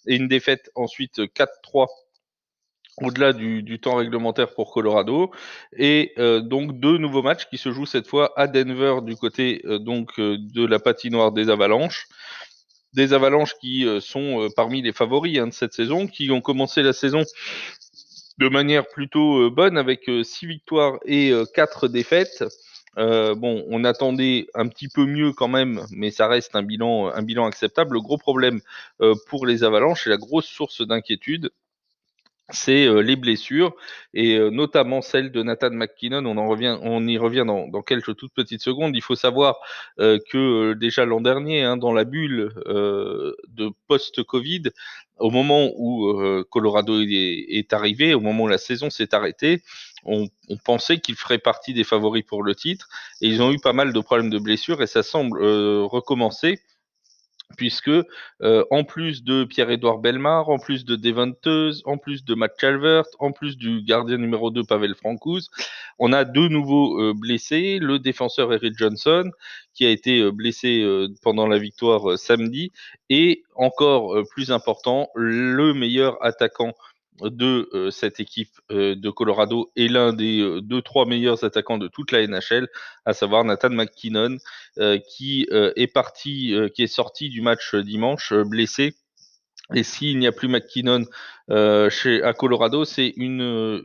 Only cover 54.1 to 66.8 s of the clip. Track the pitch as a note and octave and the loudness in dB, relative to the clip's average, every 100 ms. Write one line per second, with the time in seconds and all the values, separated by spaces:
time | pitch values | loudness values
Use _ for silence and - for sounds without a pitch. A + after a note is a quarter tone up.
54.1 | A#2+ A2+ G#2+ G#2+ A2 - D#3+ A2+ A2+ - | 0 2 -2 -2 -2 -2 -2 0 0 0
55.1 | D#3+ C3 F#2 G#2 G#2+ G#2 G#2 G2+ B2 - | -2 -2 0 2 2 2 0 0 -2 -2
56.1 | C3 A2+ - E3 F#3+ _ _ _ _ _ | 0 -2 0 -2 -2 _ _ _ _ _
57.1 | _ _ _ - - B2 - - D#3+ - | _ _ _ -18 -6 -4 -2 0 0 0
58.1 | - - - A2 A2 - C#3+ D3 - E3 | -10 -20 -2 2 4 4 0 -2 -6 -6
59.1 | C3+ A#2+ C3 B2+ - A#2 A#2+ A#2 A2+ A2+ | -6 -2 0 0 0 0 2 0 0 0
60.1 | B2+ C#3+ D#3+ D#3 C#3 - C3 A#2+ A#2 A#2 | 0 0 0 2 -2 -2 -6 -4 -2 0
61.1 | A#2 B2 B2 D#3+ D#3 D#3 D3+ - C#3+ - | 0 -2 -2 0 0 0 -4 -6 -8 -8
62.1 | C#3 C3+ A2+ A2 - C#3 C#3 D#3 D#3+ D#3 | -8 -4 -2 -2 0 0 2 2 2 0
63.1 | - C#3+ C#3 D3 C3+ A#2 A2+ G#2+ A2+ A#2 | -4 -6 -4 -10 -6 -4 -4 0 0 0
64.1 | B2 A#2 A2+ A#2 A#2 A2 G#2+ G#2 F#2+ G#2+ | -2 -2 -2 -2 -4 -2 0 0 -4 -8
65.1 | A#2 D#3 F3+ - - - - - - A#2+ | -6 -6 -6 -8 -12 -12 -14 -14 -2 2
66.1 | C3+ E3 C3 E3+ D3+ C#3 C#3+ | 2 2 2 2 2 2 2